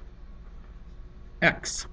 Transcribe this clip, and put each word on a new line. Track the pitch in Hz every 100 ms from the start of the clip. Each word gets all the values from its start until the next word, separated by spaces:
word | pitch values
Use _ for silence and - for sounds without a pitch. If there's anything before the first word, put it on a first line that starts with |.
| - - - - - - - - - - - - - -
x. | 170 - - - -